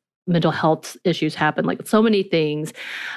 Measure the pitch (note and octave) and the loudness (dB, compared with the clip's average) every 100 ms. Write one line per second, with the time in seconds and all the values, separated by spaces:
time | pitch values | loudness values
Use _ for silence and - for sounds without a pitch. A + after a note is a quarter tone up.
0 | _ _ - E3+ E3 - D#3+ D3+ - - | _ _ -2 2 2 2 2 0 -2 -6
1 | F#3+ D#3+ D#3 - D3+ - E3 - - G#3+ | -2 0 -2 0 -2 0 -2 -4 0 2
2 | A3+ G#3 F#3+ E3 D3+ D3+ D#3 - - - | 4 2 2 0 0 -2 -6 -10 -14 -12
3 | - | -12